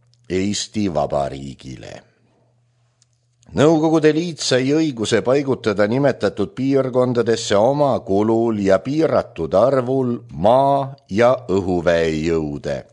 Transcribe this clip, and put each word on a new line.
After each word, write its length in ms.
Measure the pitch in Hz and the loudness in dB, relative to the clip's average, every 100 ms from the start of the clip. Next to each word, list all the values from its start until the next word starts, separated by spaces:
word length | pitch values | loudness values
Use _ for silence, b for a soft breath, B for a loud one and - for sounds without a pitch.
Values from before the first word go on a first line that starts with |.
| _ _ - | _ _ -8
Eesti 600 | 92 101 101 - 110 104 | -4 -2 -4 -6 -4 -2
Vabariigile. 1160 | 73 71 73 67 67 69 62 - 62 50 50 - _ _ _ _ _ _ _ _ _ _ _ _ _ - | -2 -2 -2 -4 -8 -14 -16 -18 -18 -18 -20 -20 _ _ _ _ _ _ _ _ _ _ _ _ _ -8
Nõukogude 640 | 80 147 160 160 160 151 151 | 0 2 4 2 2 2 2
Liit 240 | 180 151 | -2 -6
sai 300 | - 131 131 | -2 0 2
õiguse 480 | 151 160 120 107 110 92 | 0 0 -4 -2 0 2
paigutada 560 | 139 135 120 110 98 104 | 0 0 -2 -2 0 0
nimetatud 600 | 123 143 117 101 - 98 - | 2 0 0 -2 -2 -6 -4
piirkondadesse 1000 | 131 135 131 123 127 120 113 113 - 101 | 0 0 0 0 0 0 0 0 0 2
oma 380 | 117 143 143 110 - | 2 2 0 0 0
kulul 540 | 95 107 113 117 107 | 0 2 2 0 0
ja 140 | 98 95 | 2 2
piiratud 720 | 127 151 156 117 82 - 80 90 | 0 -2 0 0 -2 -6 -2 2
arvul 540 | 120 135 123 135 127 120 - | 2 2 0 -2 -2 -6 -10
maa- 640 | 95 107 127 139 139 135 135 - | -2 2 4 2 0 -2 -12 -6
ja 240 | 95 117 131 - | 2 2 2 0
õhuväejõude, 1300 | 95 92 90 82 85 82 78 80 82 76 71 73 67 - | -2 0 0 2 2 2 0 -2 -2 -2 -6 -8 -8 -10